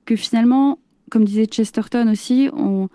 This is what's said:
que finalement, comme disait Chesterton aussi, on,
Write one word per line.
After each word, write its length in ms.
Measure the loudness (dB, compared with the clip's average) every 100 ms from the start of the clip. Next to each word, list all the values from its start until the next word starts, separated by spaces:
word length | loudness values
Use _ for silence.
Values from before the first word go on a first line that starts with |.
que 120 | -4 -4
finalement, 640 | -2 2 2 4 2 -2 _ _ -4
comme 140 | 0
disait 220 | 0 0 -2
Chesterton 640 | -2 -2 -4 -4 -2 0
aussi, 400 | -2 0 0 0
on, 360 | -2 -2 -2 -4